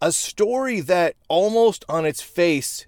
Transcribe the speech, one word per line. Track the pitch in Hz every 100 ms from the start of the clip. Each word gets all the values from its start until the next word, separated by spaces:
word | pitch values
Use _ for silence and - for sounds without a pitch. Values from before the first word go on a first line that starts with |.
a | 156
story | - - - 214 254 262 220
that | 143 180 170 - -
almost | 165 208 226 226 - -
on | 165
its | 156 -
face | - - 175 147 - -